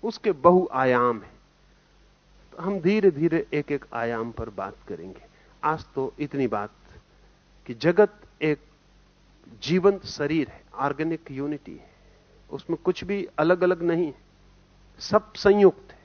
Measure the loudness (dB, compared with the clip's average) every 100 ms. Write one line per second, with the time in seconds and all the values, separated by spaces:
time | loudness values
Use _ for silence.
0 | -6 -4 -2 4 6 6 4 0 2 4
1 | 2 -2 -8 -20 _ _ _ _ _ _
2 | _ _ _ _ _ -10 -6 -2 2 4
3 | 4 2 0 0 -2 -4 -4 -6 -6 -6
4 | -4 -4 -6 -8 -10 -8 -10 -10 -14 -14
5 | -14 -18 -20 _ _ _ -4 -4 -6 -8
6 | -8 -8 -10 -4 -2 -2 -6 _ -20 -20
7 | _ _ _ _ _ _ -16 -4 0 4
8 | 2 2 -20 _ -4 -4 _ _ _ _
9 | _ _ _ _ -20 -14 -2 2 2 0
10 | -6 -8 -4 -2 -4 -8 _ -6 -6 -4
11 | -4 -6 -10 -10 -8 -8 -12 -20 -20 _
12 | -20 _ _ _ _ -14 -8 -6 -2 -4
13 | -4 -6 -6 -2 2 4 2 0 0 0
14 | -2 -4 _ _ _ _ _ _ -20 -20
15 | -2 -2 -2 0 4 8 6 6 -12 -20